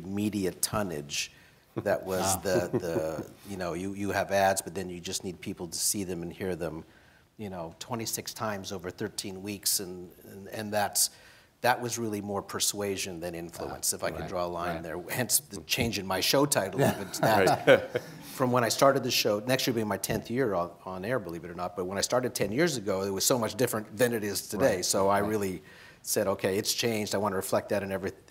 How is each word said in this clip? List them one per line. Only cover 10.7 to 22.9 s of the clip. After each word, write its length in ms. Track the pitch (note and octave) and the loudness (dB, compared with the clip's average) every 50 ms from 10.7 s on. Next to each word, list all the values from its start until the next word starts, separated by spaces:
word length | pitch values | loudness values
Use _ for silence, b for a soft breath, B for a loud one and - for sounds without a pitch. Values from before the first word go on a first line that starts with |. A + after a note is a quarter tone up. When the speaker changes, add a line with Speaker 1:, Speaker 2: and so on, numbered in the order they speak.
| G#2+ | 0
Speaker 1:
that's, 380 | G#2 G2+ F#2+ - - - - B B B B B B B B B _ | 0 0 2 2 0 0 0 B B B B B B B B B _
that 180 | - A#2+ B2 A#2 | 2 2 4 4
was 160 | B2 A#2+ A2+ A#2 | 0 -2 -2 -2
really 220 | A#2 A2 G#2 G#2 | -2 -2 -2 -2
more 200 | G2 G#2 G2 G2 | -2 -2 -2 -2
persuasion 800 | F#2 - - G2 - - - G2+ G2+ G2+ G2 F#2+ - G2+ F2 E2 | -2 -4 -2 0 0 0 0 0 0 0 0 -2 -4 -6 -6 -6
than 160 | F3+ F3+ E3+ | -6 -6 -6
influence, 580 | E3+ E3+ E3 - - - - - - - - - | -6 -8 -8 -8 -8 -8 -8 -8 -4 -2 -2 -2
Speaker 2:
Ah, 40 | - | -2
Speaker 1:
if 60 | - | -4
I 60 | F2 | -4
could 120 | - E2+ | -4 -4
Speaker 2:
right, 80 | E2 D#2+ | -6 -4
Speaker 1:
draw 160 | F#2+ F2+ F2 | -4 -4 -2
a 20 | F2 | -2
line 280 | F2 E2+ F2 F2 E2+ | -4 -4 -4 -4 -4
Speaker 2:
right. 80 | E2+ E2+ | -6 -6
Speaker 1:
there. 160 | E2 D#2 F2 F2 - | -6 -8 -8 -6 -4
Hence 300 | - B2+ B2 G2 - - | -2 -2 0 2 0 0
the 220 | - - G2+ E2+ | 0 -2 -10 -12
change 380 | D#2 - - - A#2+ A#2 G2 G2+ | -4 -4 0 0 0 0 0 -2
in 80 | F#2 F#2+ | -2 -2
my 120 | F#2+ F#2+ | -2 0
show 260 | - - - C3+ D3 D3 | 2 4 6 6 6 4
title, 320 | - B2+ G2 F#2+ - B2+ | 4 2 2 0 2 2
Speaker 2:
<laughs> 120 | C#3 G#2+ - | 2 2 2
Speaker 1:
even 160 | - G2+ F#2 | 0 -4 -8
to 100 | - - | -2 2
that. 460 | - A2+ A2 G#2 F#2 - - - - D3 | 4 4 6 6 6 6 4 4 8 8
Speaker 3:
Right. 340 | C3 - - - - B2 - - | 8 8 6 2 -4 -6 -6 -6
<laughs> 220 | - - - - - | -12 -16 -16 -14 -2
Speaker 1:
From 180 | - C3 B2 | 0 2 4
when 120 | A#2+ B2+ A#2 | 6 4 4
I 60 | A2 | 4
started 340 | - - C#3 C#3 C3+ C#3 A#2+ | 4 6 8 8 8 6 2
the 80 | B2 | 2
show, 280 | G#2+ - - A#2 G#2 G#2 A2 | 2 2 4 4 2 2 2
next 220 | B2+ C3 C3 - C#3 | 2 2 2 2 2
year 60 | A2+ | 2
being 140 | A#2 G#2+ G#2+ | 2 0 0
my 100 | G2 F#2+ | 0 -2
tenth 320 | - - A2+ G2+ E2 - | -2 -2 -2 -2 -2 -2
year 220 | A#2 B2+ C3+ A2 F#2+ | 0 0 2 2 2
on, 160 | F2 F2 F2 - - - | 0 0 -2 -6 -10 -12
on 200 | F#2 F#2 F#2 F#2 | -10 -8 -6 -4
air, 140 | A2 C3 A#2+ | -2 -2 -2
believe 240 | G2 E2+ E2+ E2+ D2+ | -2 -4 -8 -8 -10
it 60 | E2+ | -10
or 40 | E2+ | -8
not, 200 | E2+ F2 F2+ - | -6 -6 -4 -4
but 100 | F#2+ F2+ | -4 -4
when 120 | F2+ G2+ G2 | -2 0 -2
I 40 | |
started 320 | - - B2 B2+ B2+ A#2 - | 0 2 2 2 2 0 0
ten 180 | - A#2+ G2 | -2 -2 0
years 240 | G#2+ C3+ F3 E3+ C#3+ A#2+ | 2 2 2 2 2 -2
ago, 260 | F#2+ G#2 | -2 0